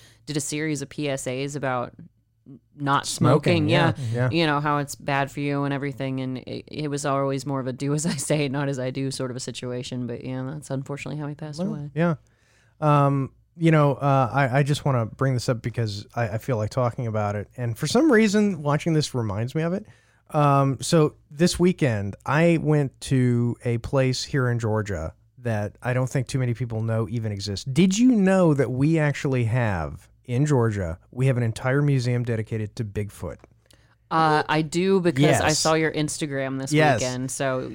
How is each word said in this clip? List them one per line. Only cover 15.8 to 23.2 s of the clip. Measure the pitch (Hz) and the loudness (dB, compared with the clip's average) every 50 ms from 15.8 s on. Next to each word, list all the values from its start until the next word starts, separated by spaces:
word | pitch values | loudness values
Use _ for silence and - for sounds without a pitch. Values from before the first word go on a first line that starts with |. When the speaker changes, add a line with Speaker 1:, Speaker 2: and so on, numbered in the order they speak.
| 117 107 98 101 - - - | -4 -4 -4 -8 -10 -8 -4
Speaker 2:
I, | 120 117 104 | -4 -4 -2
I | 101 110 | -4 -6
feel | - - 127 107 | -4 -2 -2 -2
like | 107 104 | -2 -2
talking | - 135 123 117 110 - 127 | -2 0 0 0 -2 -2 -6
about | 113 107 107 104 104 104 | -2 -2 -2 -2 -2 -2
it. | 104 98 - _ | -4 -6 -10 _
And | - 123 120 113 | -6 -4 -4 -4
for | - - | -4 -4
some | 147 - 233 320 320 | 0 2 4 4 6
reason, | 247 214 226 214 185 214 208 208 190 143 | 6 6 6 4 4 2 2 2 -2 -2
watching | 151 143 143 151 - 170 | -2 -2 -2 0 0 2
this | 160 156 143 - - | 2 2 0 0 -2
reminds | 127 113 107 95 104 117 127 - | -4 -2 -2 -2 -4 -4 -4 -4
me | 160 | -4
of | 160 170 | -2 -2
it. | 180 208 214 - - _ _ _ _ _ _ _ | -4 -6 -8 -12 -20 _ _ _ _ _ _ _
Um, | - 156 147 143 139 139 139 135 131 - | 0 2 4 4 4 4 4 2 0 -2
so | - - - 165 151 143 - _ _ _ | -2 2 4 4 4 4 0 _ _ _
this | 147 143 170 170 - - | -2 0 2 2 2 4
weekend, | 175 185 180 - 160 131 113 101 98 101 95 - - | 2 2 4 2 0 0 0 0 -2 -4 -8 -8 -4
I | - 131 151 165 170 170 156 | 0 2 4 4 4 4 4
went | - 147 151 147 143 131 - _ | 2 2 2 2 2 0 -4 _
to | - - 143 131 | -4 0 2 2